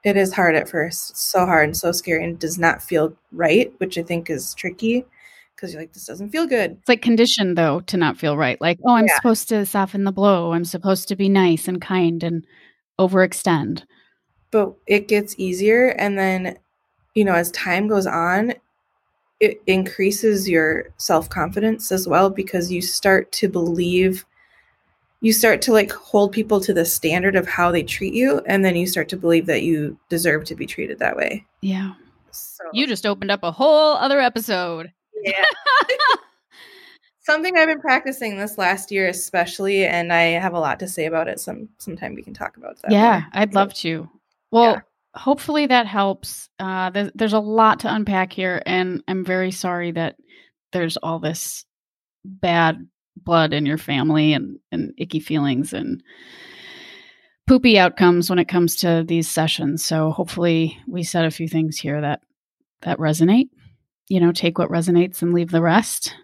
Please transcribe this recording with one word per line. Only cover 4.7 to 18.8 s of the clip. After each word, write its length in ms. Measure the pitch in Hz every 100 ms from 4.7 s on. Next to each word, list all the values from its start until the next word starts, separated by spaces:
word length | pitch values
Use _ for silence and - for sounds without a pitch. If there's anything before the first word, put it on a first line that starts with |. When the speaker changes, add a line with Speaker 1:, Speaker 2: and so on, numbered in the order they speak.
| 185 220 240 247 _ - _ _ -
Speaker 1:
'cause 160 | 180
you're 80 | 160
like, 140 | 165
"This 100 | -
doesn't 240 | - 151 208
feel 180 | 302 330
good." 260 | 240 175
Speaker 2:
It's, 160 | - -
like, 120 | 233
conditioned, 560 | 240 226 233 - 196 175
though, 240 | 160 143
to 160 | - 196
not 220 | 160 -
feel 180 | 160 147
right. 240 | 135 -
Like, 180 | 165 175
"Oh, 120 | 247 240
I'm 100 | 214
Speaker 1:
Yeah. 100 | 143
Speaker 2:
supposed 320 | 247 220 -
to 160 | 220
soften 400 | 196 208 190 196
the 80 | 196
blow. 400 | 190 202 185 170
I'm 140 | 170 175
supposed 420 | 180 196 190 -
to 80 | 190
be 140 | 196
nice 360 | 196 185 165 -
and 120 | 180
kind 420 | - 185 170 170
and 240 | 170 170 - _ _ _ _ -
overextend." 840 | 185 190 185 - - 160 107 165 - _ _ _ _ _ _
Speaker 1:
But 240 | 220 196 - -
it 220 | 202 208
gets 260 | 208 202 -
easier. 500 | 190 180 202 226 254 -
And 200 | 202 196
then, 400 | 190 185 185 - _ _ _ _ _
you 100 | -
know, 100 | 202
as 160 | 175 175
time 360 | - 190 175 214
goes 180 | 208 185
on, 460 | 165 170 185 226 233 _ _